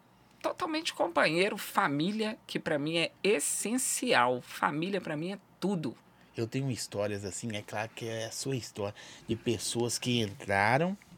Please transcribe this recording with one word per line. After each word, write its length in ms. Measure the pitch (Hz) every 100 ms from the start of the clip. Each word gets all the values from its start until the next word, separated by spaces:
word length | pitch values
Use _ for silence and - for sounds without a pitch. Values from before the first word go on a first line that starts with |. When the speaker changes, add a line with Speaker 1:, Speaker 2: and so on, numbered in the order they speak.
| _ _ _ -
Speaker 1:
totalmente 540 | 320 - 349 311 320
companheiro, 640 | - 339 302 190 165 202 202
família, 800 | - 220 185 143 175 214 214 220 -
que 120 | -
pra 180 | 165 147
mim 180 | 151 165
é 140 | 160 -
essencial. 1160 | 185 262 - - 208 254 - - 254 131 123 127
Família 600 | - - 180 151 180 196
pra 160 | - 151
mim 160 | 175
é 60 | 196 _ -
tudo. 380 | 185 185 139 - - - - -
Speaker 2:
Eu 100 | 113
tenho 240 | 135 139
histórias 540 | 113 - 101 104 101
assim, 300 | 101 - 120 104
é 40 |
claro 300 | - 107 110
que 140 | - 113
é 180 | 113 110
a 40 |
sua 240 | - 135 131
história, 380 | - - 101 - - - -
de 80 |
pessoas 640 | 113 120 107 - 120 120 -
que 220 | 127 120
entraram 760 | 104 98 - 98 107 135 175 202 -